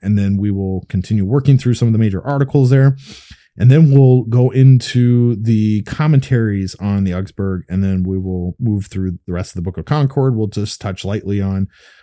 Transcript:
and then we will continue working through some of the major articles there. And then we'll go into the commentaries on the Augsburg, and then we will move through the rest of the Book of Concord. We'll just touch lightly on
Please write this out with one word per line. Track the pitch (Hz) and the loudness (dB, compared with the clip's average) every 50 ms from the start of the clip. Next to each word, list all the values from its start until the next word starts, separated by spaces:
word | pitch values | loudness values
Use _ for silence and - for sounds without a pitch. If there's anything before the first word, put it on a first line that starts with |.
| - | -2
and | 98 104 | -2 0
then | 101 101 98 101 | 0 0 0 0
we | 98 101 104 | 0 -2 -2
will | 98 98 98 95 95 92 - - | -2 -2 -4 -4 -6 -6 -8 -6
continue | - - - - 110 104 95 | -6 -6 -4 -2 -2 -2 -2
working | 95 127 143 135 139 135 | 0 -2 0 2 2 2
through | 127 - 127 120 | 2 2 0 -2
some | - 120 | 0 0
of | 117 | 0
the | 113 | 2
major | 107 113 107 95 90 | 2 0 0 -2 -4
articles | - 135 143 139 139 139 - 143 131 123 | -4 -4 -2 -2 -2 0 0 2 2 4
there. | 135 135 135 139 135 - - - - - - - - _ _ _ _ | 4 4 4 4 2 0 -6 -20 -20 -20 -20 -20 -20 _ _ _ _
And | - 104 127 | 0 4 4
then | 135 160 165 143 | 6 6 6 6
we'll | 135 139 135 127 127 127 113 | 6 6 6 6 4 4 2
go | 113 113 123 123 127 | 0 0 0 2 2
into | - 135 131 135 131 123 - - - 123 123 120 120 120 120 120 120 | 2 4 6 6 6 4 2 0 0 0 2 2 4 2 2 0 0
the | 101 110 113 113 107 107 107 107 104 101 | -2 0 0 0 2 2 0 0 -2 -4
commentaries | - - - 151 156 151 135 135 - 131 120 113 107 101 98 95 95 - | -6 -6 -2 0 2 2 2 2 2 0 0 0 0 -2 -4 -4 -6 -8
on | - 95 104 101 101 98 | -6 -4 -2 -2 0 0
the | 92 87 | -2 -4
Augsburg, | 92 98 - - - 98 95 92 92 - | -4 -8 -8 -8 -6 -6 -4 -4 -6 -6
and | - 92 95 98 | -6 -4 -2 -2
then | 95 95 92 92 | 0 0 -2 -2
we | 95 95 | -2 -4
will | 95 92 95 92 90 87 90 87 - | -4 -4 -6 -6 -6 -6 -6 -6 -4
move | 127 113 104 101 95 | -4 -2 -2 -4 -4
through | - - 95 92 92 87 - _ | -8 -8 -6 -6 -6 -6 -8 _
the | - 90 | -8 -8
rest | 87 92 - | -8 -8 -8
of | - | -8
the | 92 | -8
Book | 85 95 87 | -8 -8 -8
of | - - | -8 -6
Concord. | - 151 151 143 135 - 143 131 135 120 | -4 -2 0 -2 -2 0 0 -2 0 0
We'll | 110 110 | -2 -4
just | 101 - 107 101 107 - - | -4 -4 -6 -8 -8 -8 -10
touch | - 101 92 - - | -10 -10 -10 -8 -8
lightly | 95 104 107 - 98 101 101 | -6 -6 -6 -6 -4 -4 -2
on | 98 98 95 95 98 - _ _ _ _ _ _ | -2 -2 -2 -4 -4 -6 _ _ _ _ _ _